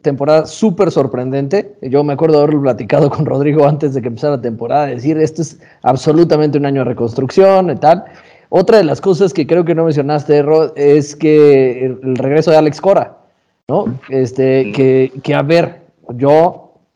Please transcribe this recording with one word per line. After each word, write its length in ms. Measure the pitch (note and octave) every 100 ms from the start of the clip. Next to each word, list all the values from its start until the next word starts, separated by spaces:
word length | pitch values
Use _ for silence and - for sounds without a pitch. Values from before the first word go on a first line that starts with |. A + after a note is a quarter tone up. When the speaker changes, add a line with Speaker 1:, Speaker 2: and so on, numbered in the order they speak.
Speaker 1:
temporada 440 | D3 C#3 C#3+ D#3 D#3
súper 460 | - A3 F3+ F3
sorprendente. 840 | D3+ C3 B2 B2+ C#3 C#3 G3 - -
Yo 220 | C3 C#3
me 100 | D3
acuerdo 240 | C#3 D#3+ D3+
haberlo 240 | D3 D3+
platicado 480 | C#3 G#2+ A2 C#3+ E3+
con 160 | - D3+
Rodrigo 420 | C3 D3 D3+ C#3+
antes 260 | D3 D3+
de 80 | C3
que 60 | A#2
empezara 300 | A2+ D3+ C3+
la 40 |
temporada, 460 | A#2 A2 A#2+ C#3 C#3
decir, 300 | B2 C#3 D#3
"Esto 240 | D#3 D#3
es 180 | D#3 - _ _
absolutamente 760 | B2 C3 D#3+ D#3 E3 D3+ D3+ C#3+
un 80 | C#3+
año 160 | C#3
de 40 | B2
reconstrucción" 840 | A2 A#2 A#2 C3 - G3 F#3+ F3+
y 60 | B2
tal. 300 | D3 F#3 - - - _ _
Otra 280 | F3+ G3 A3
de 80 | D#3+
las 160 | C3+
cosas 320 | G3 E3+ G3
que 120 | - D3
creo 200 | F3 E3
que 100 | E3
no 80 |
mencionaste, 580 | E3 D3 C#3 D3+ D3+ D3
Rod, 300 | D3 D#3 D3 C#3+
es 380 | C#3+ D3 C#3+ D3
que 680 | D#3 D3+ D3 C3+ C3 B2 C3
el, 140 | A#2
el 140 | C3 B2
regreso 360 | C3 D3+ E3
de 60 | D#3
Alex 220 | D3+ D3
Cora, 380 | F#3+ F#3 A#2+ - _ _ _ _ -
¿no? 320 | E3+ A2+ B2+ -
Este, 540 | C3+ B2+ - C3 C3 A2
Speaker 2:
Ujú. 40 | A2
Speaker 1:
que, 340 | C3 C3 C3 C3+
que, 140 | - C#3+
a 60 |
ver, 400 | C#3+ E3+ - - _ _ - A#2+
yo, 600 | C#3 D#3 F3 - - _ _